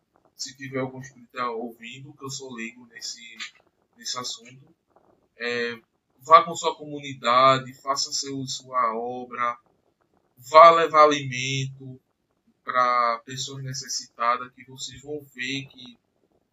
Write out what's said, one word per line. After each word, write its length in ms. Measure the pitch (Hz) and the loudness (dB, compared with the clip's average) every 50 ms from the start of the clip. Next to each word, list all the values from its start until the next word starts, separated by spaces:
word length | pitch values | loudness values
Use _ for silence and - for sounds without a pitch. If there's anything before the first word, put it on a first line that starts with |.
| _ _ _ _ _ _ _ | _ _ _ _ _ _ _
se 200 | - - 135 135 | -14 -14 -14 -14
tiver 240 | - 135 131 131 131 | -16 -14 -10 -6 -6
algum 200 | 131 131 127 131 | -6 -6 -8 -12
espírita 460 | - - - 123 117 - - 127 123 123 | -16 -18 -20 -20 -20 -16 -10 -8 -6 -6
ouvindo, 640 | 117 113 123 117 113 - 113 113 127 135 139 151 151 | -6 -6 -8 -10 -12 -14 -18 -18 -18 -18 -18 -20 -20
que 120 | - 135 | -16 -14
eu 60 | 135 | -12
sou 220 | 135 139 135 131 123 | -12 -12 -12 -12 -12
leigo 340 | 113 113 117 123 - 123 | -10 -10 -12 -12 -16 -20
nesse, 360 | 113 113 - - - - 117 117 113 113 113 - - - _ _ _ _ _ _ _ _ | -20 -20 -16 -14 -14 -14 -14 -16 -20 -18 -16 -16 -16 -18 _ _ _ _ _ _ _ _
nesse 220 | 117 113 - - 123 | -16 -12 -10 -8 -8
assunto. 560 | 123 - - 117 117 123 127 135 135 _ _ _ _ _ _ _ _ _ _ _ _ _ _ | -8 -10 -10 -12 -14 -20 -20 -20 -20 _ _ _ _ _ _ _ _ _ _ _ _ _ _
É, 420 | - 117 120 120 120 120 120 117 113 - _ _ _ _ _ _ _ | -10 -8 -6 -4 -4 -4 -6 -8 -10 -16 _ _ _ _ _ _ _
vá 260 | 127 151 160 170 170 | 2 6 6 6 6
com 100 | 170 165 | 6 -4
sua 220 | 165 170 160 151 | -4 -4 -4 -4
comunidade, 960 | - 151 151 147 143 143 139 135 135 - 120 120 127 131 135 131 127 127 123 - | -6 -10 -14 -14 -12 -12 -12 -12 -6 0 2 4 6 6 6 4 4 0 -6 -16
faça 380 | - - 135 139 - - 151 - | -12 -6 -6 -4 -4 -4 -6 -6
seu, 340 | - - 139 139 135 131 | -8 -8 -8 -8 -10 -8
sua 480 | 131 - - - 131 127 127 123 113 110 | -10 -10 -12 -12 -8 -4 -2 -2 -2 -2
obra, 600 | 113 120 123 127 127 123 123 120 120 123 120 120 - _ _ _ _ _ _ _ _ _ _ _ _ _ _ _ | -4 -6 -6 -8 -10 -12 -12 -8 -6 -4 -4 -6 -8 _ _ _ _ _ _ _ _ _ _ _ _ _ _ _
vá 340 | _ - - 151 156 165 170 | _ -2 6 10 12 12 12
levar 340 | 165 165 165 156 156 156 151 | 10 8 4 4 6 6 8
alimento 960 | 151 147 143 139 131 123 127 131 131 131 135 135 135 135 135 135 131 127 131 _ _ _ _ _ _ _ _ _ _ _ _ - | 8 6 2 -2 -6 -6 -4 -4 -2 -2 -2 -4 -4 -8 -12 -16 -18 -18 -18 _ _ _ _ _ _ _ _ _ _ _ _ -10
pra 600 | - 127 123 123 123 123 123 120 117 117 113 - | -4 0 2 2 4 4 2 2 2 0 -2 -6
pessoas 380 | - 131 135 - 135 135 135 135 | -10 -10 -8 -8 -8 -10 -10 -10
necessitadas, 880 | 131 131 - - - - - - - _ - 117 117 120 123 127 127 _ | -10 -10 -10 -10 -8 -8 -10 -10 -10 _ -4 0 0 0 -2 -4 -10 _
que 120 | - 135 | -20 -20
vocês 360 | 127 131 131 - - 123 127 135 | -20 -18 -16 -14 -14 -14 -16 -14
vão 200 | 143 151 147 135 - - | -10 -10 -10 -12 -14 -12
ver 320 | 127 127 127 135 139 139 | -10 -8 -6 -6 -6 -8
que 320 | 135 - - 127 123 - _ _ _ _ _ _ _ _ _ _ _ | -10 -16 -20 -20 -20 -20 _ _ _ _ _ _ _ _ _ _ _